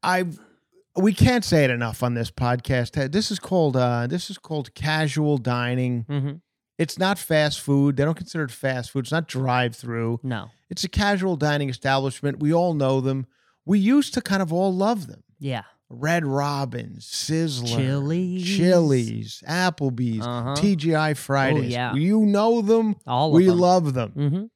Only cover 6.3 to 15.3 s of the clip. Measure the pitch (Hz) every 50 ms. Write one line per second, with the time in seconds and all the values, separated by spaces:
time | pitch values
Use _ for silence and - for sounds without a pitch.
6.3 | 139 170 _ _ _ _ _ _ _ - 165 156 - - 185 190 202 - - -
7.3 | 160 151 151 147 143 - - - 143 139 139 143 139 127 143 156 156 - 175 -
8.3 | - 170 151 123 - - - 135 131 127 117 - - 135 123 - 160 165 165 -
9.3 | - 131 135 131 123 123 123 120 117 - - 120 117 117 117 113 117 117 - 131
10.3 | 123 107 98 110 _ _ _ _ 180 - - 180 - - 208 202 202 190 185 190
11.3 | 175 143 151 151 147 143 143 135 127 - - 135 135 135 135 139 127 - - 143
12.3 | 139 - 147 147 165 170 175 180 165 147 139 131 135 135 127 135 135 135 127 _
13.3 | _ _ _ _ _ _ _ 151 196 208 190 214 262 294 269 - - 247 - -
14.3 | 196 190 190 160 160 175 190 196 185 180 196 214 240 214 160 123 - - _ _